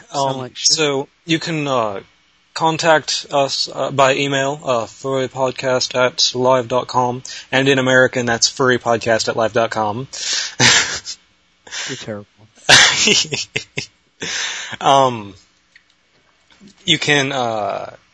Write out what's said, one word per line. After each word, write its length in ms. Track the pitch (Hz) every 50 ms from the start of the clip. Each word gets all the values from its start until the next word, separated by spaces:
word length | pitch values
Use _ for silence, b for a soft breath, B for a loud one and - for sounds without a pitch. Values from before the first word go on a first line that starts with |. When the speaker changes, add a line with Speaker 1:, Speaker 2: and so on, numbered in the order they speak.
| - - -
Speaker 1:
sound 180 | 143 139 135 135
Speaker 2:
um, 20 |
Speaker 1:
like 180 | 131 127 120 -
shit. 160 | - - -
Speaker 2:
so 380 | - 160 156 143 139 135 143 - _ _ -
you 140 | 170 160 156
can, 280 | - 170 165 151 147
uh, 320 | 143 131 123 110 104 98 107 113 _ _ _ _ _ _ _ _ _ -
contact 720 | - 160 160 160 151 165 170 156 151 - - - - - -
us, 360 | - 143 139 131 - - - - -
uh, 180 | 143 135 139
by 240 | 139 131 139 131 135
email, 440 | 143 143 139 143 135 135 139 147 151 -
uh, 220 | 135 127 117 110
furrypodcast 1080 | 101 - - - 135 135 135 131 123 - 135 135 127 127 - 139 131 127 127 - - -
at 380 | 127 127 123 123 - - - -
live 360 | 127 127 127 131 127 117 113
dot 180 | 127 123 127
com, 340 | - - 127 127 123 123 131 - B B B B B
and 160 | 127 131 135
in 100 | 139 139 131
American, 460 | 127 131 131 127 131 123 - 131 120
that's 240 | 120 117 113 - -
furrypodcast 800 | - - 135 127 123 117 - 120 117 110 - 117 110 110 -
at 80 | - 113
live 160 | 120 113 107
dot 200 | 104 120 113 113
com. 360 | - 113 107 104 104 123 135
<laughs> 1800 | - - - - - - - - - - - 123 - - - - - - - - - - _ _ _ _ _ _ _ _ _ _ - - - - -
Speaker 1:
You're 80 | 131
terrible. 300 | - - 117 107 104 104 _ _ _ 110 _ _ _ - -
Speaker 2:
<laughs> 920 | 160 - - - - - - 214 202 - - 156 143 - - - - - - _ - 135 - - _ _ _ _ _ - 92 B B B B B B B B B B B
Um, 540 | 180 151 139 139 135 127 120 110 101 101 92 - _ _ _ _ _ _ _ - _ _ _ _ _ _ _ _ _ _ _ _ _ _ _ _ - - - _ -
you 140 | 180 160 131
can, 320 | - 151 147 143 135 139
uh, 640 | 139 135 120 117 110 107 101 98 101 98 - - - - _ _